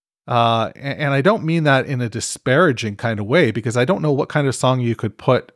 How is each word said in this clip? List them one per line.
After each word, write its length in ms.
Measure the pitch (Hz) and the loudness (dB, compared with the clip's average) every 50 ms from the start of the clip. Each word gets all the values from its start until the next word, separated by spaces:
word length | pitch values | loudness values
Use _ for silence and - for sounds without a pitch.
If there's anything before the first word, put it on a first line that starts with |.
| _ _ _ _ _ | _ _ _ _ _
Uh, 440 | - 123 117 117 117 113 113 110 - - | -2 0 2 2 2 2 0 -2 -4 -6
a-, 40 | - | -10
and 340 | - 139 - - 151 143 139 | -8 -8 -6 -4 -4 -2 0
I 80 | 139 | 2
don't 220 | 135 185 226 - - | 2 2 0 2 -2
mean 200 | 160 165 170 151 | -2 0 2 2
that 200 | 151 135 131 107 | 4 2 2 2
in 160 | - 139 123 | -2 -4 -4
a 80 | 123 110 | -4 -4
disparaging 880 | - 113 - - - - _ 127 127 147 185 160 123 113 113 107 101 | -4 -6 -8 -8 -10 -4 _ 2 2 4 4 2 2 0 -4 -6 -6
kind 240 | - - 117 110 104 | -4 -4 -4 -4 -4
of 80 | 101 | -2
way, 240 | 104 135 180 160 117 | 0 2 2 2 2
because 260 | 113 120 - 123 110 | 0 -2 -4 -2 0
I 80 | 120 127 | 0 2
don't 160 | 135 190 190 | 0 0 0
know 100 | 156 151 | 0 0
what 180 | 139 135 139 - | 0 0 -2 -2
kind 180 | - 151 143 | -2 -2 0
of 80 | 135 127 | 0 -2
song 240 | - - 127 127 127 | 0 0 0 2 2
you 140 | 120 117 113 | 0 -2 -2
could 220 | - - 107 - - | -2 -4 -8 -8 -2
put 320 | - 135 127 117 - - _ | 0 0 0 0 -2 -8 _